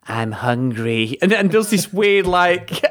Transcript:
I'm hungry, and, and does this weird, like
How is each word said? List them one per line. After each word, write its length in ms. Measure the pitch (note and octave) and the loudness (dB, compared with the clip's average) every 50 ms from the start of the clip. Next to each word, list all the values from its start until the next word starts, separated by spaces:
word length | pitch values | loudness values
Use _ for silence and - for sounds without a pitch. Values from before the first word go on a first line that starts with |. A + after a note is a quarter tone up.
| _ | _
I'm 280 | - - A2+ A2+ A2 | -8 -6 -4 -4 -6
hungry, 840 | G#2+ - A#2+ B2 A#2+ A#2+ B2+ C3 A#2 A2 A2+ A#2 A2+ A2+ A2 A2 C3+ - | -6 -4 -2 -2 -2 0 0 -2 -2 -2 -2 -2 0 0 -2 -2 -2 0
and, 120 | - F#3 A3 | 2 2 2
and 160 | G#3 G3+ F#3+ | 2 2 2
does 200 | E3 A3 A3 G#3+ | 2 2 0 2
this 220 | A3 G3 - - | 0 -2 -2 -2
weird, 360 | - F#3 G#3+ G3+ G3+ G3+ F#3 | -2 0 2 2 2 2 2
like 560 | F3+ F3+ F3+ F3 F3 F3 F#3 - - - - - D4 | 2 2 2 4 4 2 0 -2 -8 -6 -2 -2 -2